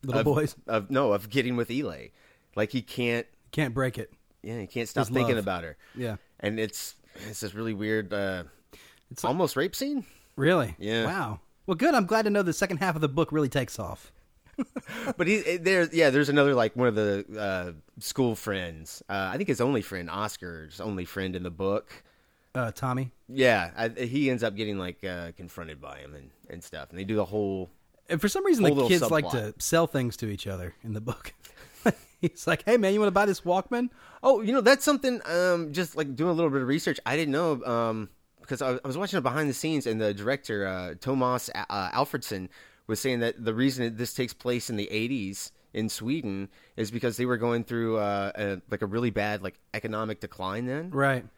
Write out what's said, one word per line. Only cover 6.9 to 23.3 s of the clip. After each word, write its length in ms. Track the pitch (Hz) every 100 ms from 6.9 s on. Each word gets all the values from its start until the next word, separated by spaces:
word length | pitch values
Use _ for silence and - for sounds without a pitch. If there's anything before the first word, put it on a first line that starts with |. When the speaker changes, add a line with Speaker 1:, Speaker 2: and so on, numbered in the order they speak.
| - _ - 104
Speaker 2:
it's 120 | 107
this 120 | 107
really 220 | 98 113
weird, 380 | 104 107 110 101
uh, 320 | 101 98 92 82 - _ - - _ _
Speaker 1:
It's 140 | -
like 40 | -
Speaker 2:
almost 280 | 147 175 -
rape 180 | 165
scene. 320 | - 269 294 - - _ -
Speaker 1:
Really? 400 | 143 180 117 78
Speaker 2:
Yeah. 260 | 101 113 113
Speaker 1:
Wow. 340 | 190 127 104 - _ -
Well, 80 |
good. 200 | 170 285
I'm 120 | 277 185
glad 160 | 220
to 80 | 214
know 120 | 202
the 100 | 185
second 260 | 151 185 170
half 160 | 190
of 60 | 156
the 80 | 151
book 220 | 135 160
really 160 | 160 143
takes 300 | 139 123 -
off. 320 | 95 - - _ _ _ _ -
<laughs> 40 | 262 - - 220 233 240
Speaker 2:
But 100 | 175
he, 120 | 214
eh, 140 | 160 180
there, 280 | 165 190 170
yeah, 180 | 160 156
there's 180 | 135 143
another, 260 | 143 143
like, 200 | 131 110 120
one 120 | 123
of 60 |
the, 300 | 107 107 101 101 107
uh, 340 | 101 95 90 82 - -
school 340 | - - 127
friends. 680 | 110 - 98 87 80 80 - -
Uh, 220 | 98 95
I 40 | 113
think 120 | 196
his 120 | 127
only 220 | 123 135
friend, 260 | 98 95 85
Oscar's 680 | 90 104 - 90 82 78 -
only 240 | 98 98
friend 300 | 90 - 95 92
in 60 |
the 80 | 90
book. 400 | 85 98 104 - - _ _ _ _ _
Speaker 1:
Uh, 160 | 127 117
Tommy? 400 | - 131 127 131 _
Speaker 2:
Yeah, 420 | _